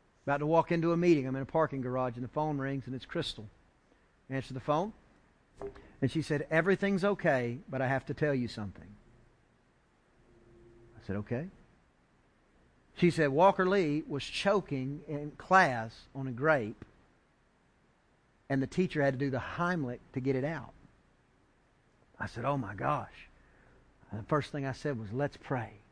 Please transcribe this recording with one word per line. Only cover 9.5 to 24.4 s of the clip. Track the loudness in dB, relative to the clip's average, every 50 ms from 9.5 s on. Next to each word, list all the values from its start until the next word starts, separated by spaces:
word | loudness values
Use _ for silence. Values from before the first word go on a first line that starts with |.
| _ _ _ _ _ _ _ _ _ _ _ _ _ _ _ _ -20 -20 -20 -20 -20 -20 -20 -20 -20 -20 -20 -20 -20
I | -20 -10
said, | -6 -6
"Okay." | -6 -4 -4 -4 -4 -4 -8 -12 -18 -20 _ _ _ _ _ _ _ _ _ _ _ _ _ _ _ _ _ _ _ _ _ _ _ _ _ -2
She | 4 4 4
said, | 4 4 2 2
"Walker | 4 6 6 6 6 6 2 2
Lee | 2 2 2 2 0 -2 -2
was | -4 -6 -6 -6
choking | -6 -8 -2 0 2 2 2 0 -2 -6 -4 -4 -6 -6 -8 -8 -8
in | -8 -8 -8 -10 -12
class | -14 -2 4 6 6 6 6 4 -2 -4 -6 -10 -16 -20 -16 -10
on | -8 -6 -6
a | -4
grape, | 0 2 4 4 4 2 -2 -6 -10 -14 -20 -20 _ _ _ _ _ _ _ _ _ _ _ _ _ _ _ _ _ _ _ _ _ _ _ _ _ _ _ _ _ _ _
and | 0 0 0
the | 0
teacher | 0 0 0 0 2 2 2
had | 2 2
to | 2
do | -2 -2
the | -2 -2
Heimlich | -4 -4 -4 -2 0 0 0 -2 -2 -4 -6 -8 -12 -8 -6
to | -4
get | 0 0 0
it | 2 0
out." | -2 -4 -6 -10 -14 -18 -20 -20 -20 _ _ _ _ _ _ _ _ _ _ _ _ _ _ _ _ _ _ _ _ _ _ _ _ _ -8
I | -8
said, | -8 -6 -4 -2
"Oh | -2 0
my | -2 -2 -6 -6
gosh." | -4 -2 0 0 -2 -4 -8 -14 -20 -20 -20 -20 -20 -20 _ _ _ -20 -20 -20 -20 _ _ _ _ -18 -12
And | -10 -10
the | -4
first | 0 0 0